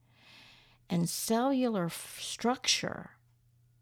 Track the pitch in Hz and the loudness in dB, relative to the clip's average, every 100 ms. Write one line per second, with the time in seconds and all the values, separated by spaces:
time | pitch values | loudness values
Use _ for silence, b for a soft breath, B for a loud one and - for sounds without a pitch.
0 | b b b b b b b b - 170 | b b b b b b b b -4 0
1 | 170 - - 226 262 269 247 214 170 - | 0 -2 0 2 4 4 2 2 -2 -4
2 | - - - - 233 254 - - - - | -10 -12 -10 -2 0 2 0 0 -2 -6
3 | - - _ _ _ _ _ _ | -12 -20 _ _ _ _ _ _